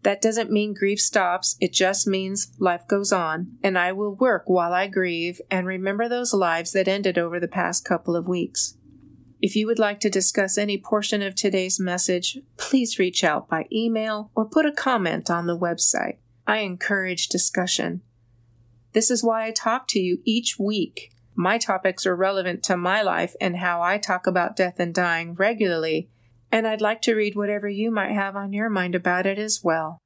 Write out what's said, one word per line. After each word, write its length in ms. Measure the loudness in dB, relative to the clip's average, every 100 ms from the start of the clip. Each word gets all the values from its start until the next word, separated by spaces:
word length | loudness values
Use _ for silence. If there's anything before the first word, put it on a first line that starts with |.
That 180 | 2 2
doesn't 300 | 2 2 2
mean 220 | 2 0
grief 280 | 0 0 2
stops, 560 | 2 2 2 0 -2 -2
it 140 | -2
just 340 | 2 2 2 0
means 460 | 0 -2 -4 -6 0
life 300 | 0 0 0
goes 240 | 0 2
on, 460 | 2 0 -2 -6 -2
and 160 | 0 2
I 140 | 0
will 240 | 0 -4 0
work 280 | 2 2 2
while 260 | 2 4
I 140 | 0 0
grieve 540 | 0 0 0 -2 -6 -4
and 160 | -2 -2
remember 400 | -2 -2 -2 -2
those 260 | -2 0
lives 380 | 2 2 2 0
that 160 | 0 2
ended 300 | 2 0 0
over 220 | 0 -2
the 100 | -4
past 340 | -2 0 -2
couple 320 | 0 -2 0 -2
of 120 | 0
weeks. 500 | -2 -2 -4 -6 -6 -20 -20 -20 -20 -20 -4
If 140 | 0 0
you 120 | 0
would 120 | 2
like 200 | 2 2
to 80 | 0
discuss 480 | 2 2 2 0 0
any 200 | 0 -2
portion 440 | 0 -2 0 -2
of 140 | -2 0
today's 440 | 0 0 0 -2
message, 600 | -2 0 0 0 -2 -8 -16 -12
please 420 | 0 2 2 0
reach 240 | 0 2
out 260 | 0 0 -2
by 180 | -6 -2
email 600 | -2 0 -2 -2 -6 -4 -2
or 100 | 2
put 200 | 2 2
a 60 |
comment 580 | 0 0 0 0 -2 -2
on 180 | -2 0
the 100 | -2
website. 600 | -2 0 0 0 -2 -6 _ _ -2
I 120 | -2
encourage 680 | -2 -6 -2 -2 0 -4 -2
discussion. 760 | 0 0 0 -2 0 -2 -4 -10 _ _ _ _ _ _ _ _
This 180 | 0 2
is 120 | 2
why 220 | 2 0 -2
I 60 |
talk 360 | -2 -2 -2 0
to 100 | 0
you 200 | 0 0
each 340 | 0 0 0 -2
week. 540 | -2 0 -2 -6 -20 _ _ -2
My 220 | 0 0
topics 480 | 0 0 0 0 -2
are 100 | 2
relevant 480 | 0 0 -2 -4
to 140 | -2 0
my 240 | 2 2
life 340 | 2 0 -2 -2
and 180 | -4 0
how 240 | -2 0
I 160 | 0 0
talk 300 | 0 0 2
about 280 | 2 0 0
death 240 | -2 0
and 140 | -2
dying 420 | 0 0 0 -4 0
regularly, 720 | 0 2 0 0 0 -2 -4 _ _ _ _
and 160 | 0 0
I'd 140 | 0
like 200 | 0 0
to 120 | 0 2
read 200 | 2 0
whatever 340 | -2 -2 -4
you 220 | -2 -2
might 220 | 0 -2
have 220 | -2 -2 -4
on 180 | -6
your 160 | -2 -2
mind 260 | 0 0 0
about 300 | 0 0 0
it 120 | -2
as 240 | -2 -2
well. 360 | 0 0 -2 -8